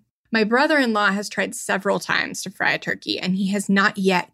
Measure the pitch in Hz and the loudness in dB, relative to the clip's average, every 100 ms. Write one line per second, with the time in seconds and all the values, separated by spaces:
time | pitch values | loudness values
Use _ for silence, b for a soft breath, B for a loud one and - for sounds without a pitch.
0 | _ _ - 226 214 240 311 302 240 214 | _ _ -4 0 2 2 4 4 2 2
1 | 202 196 202 - 196 - - 202 196 190 | 2 0 -4 -4 -4 -4 -4 -2 0 -2
2 | - 208 - - 190 - 185 160 - 190 | 0 -2 -2 -6 -10 -4 -2 -2 -4 -6
3 | 208 202 185 190 190 202 196 196 208 208 | -4 -4 -2 0 0 -2 2 2 2 2
4 | 190 180 - | 2 2 -2